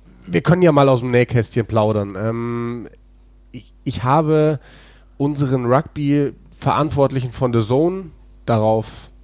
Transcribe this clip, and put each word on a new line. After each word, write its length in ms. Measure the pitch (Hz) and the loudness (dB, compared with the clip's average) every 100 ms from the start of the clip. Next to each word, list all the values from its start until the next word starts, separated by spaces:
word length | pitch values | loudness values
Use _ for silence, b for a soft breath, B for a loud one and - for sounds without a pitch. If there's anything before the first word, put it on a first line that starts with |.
| - - - | -20 -20 -4
wir 140 | 175 | -2
können 220 | - 180 | 2 4
ja 100 | 175 | 6
mal 160 | 143 139 | 6 4
aus 120 | 127 | 2
dem 100 | 123 | 2
Nähkästchen 540 | 123 123 120 107 - 104 | 0 2 0 -2 -4 -2
plaudern. 500 | 110 107 107 101 92 | 0 0 0 -4 -6
Ähm, 680 | 110 117 117 117 117 120 104 - _ _ _ _ _ | -6 -4 -6 -6 -6 -8 -12 -20 _ _ _ _ _
ich, 200 | - - _ | -20 -20 _
ich 180 | - - | -10 -6
habe 560 | 127 147 156 156 151 147 B B B B B _ | 0 0 2 2 2 0 B B B B B _
unseren 500 | 139 196 139 131 120 | -4 -2 -2 -2 2
Rugby-Verantwortlichen 1600 | 131 - 151 143 147 143 - - - 143 127 143 135 135 131 123 | 0 0 -4 0 0 0 -6 -20 -6 -2 0 0 0 0 0 -6
von 220 | - 127 | -4 0
The 80 | 117 | 0
Zone 460 | 107 131 165 190 175 - - - - | 0 2 0 -2 -10 -18 -20 -16 -2
darauf 640 | 113 107 110 110 - - - | 0 2 0 -2 -12 -20 -20